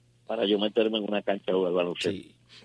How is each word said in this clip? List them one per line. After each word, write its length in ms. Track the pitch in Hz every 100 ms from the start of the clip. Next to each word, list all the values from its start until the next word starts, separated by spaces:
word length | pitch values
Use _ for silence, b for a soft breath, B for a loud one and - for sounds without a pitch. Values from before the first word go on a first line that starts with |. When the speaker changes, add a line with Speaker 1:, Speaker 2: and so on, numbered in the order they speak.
| _ _ -
Speaker 1:
para 180 | 113 117
yo 120 | 101
meterme 380 | 107 113 110 110
en 60 | 101
una 160 | 104
cancha 240 | 101 98 -
de 60 |
jugar 200 | 95 90
baloncesto. 360 | 90 87 82 90
Speaker 2:
Sí. 240 | 95 - _ _ b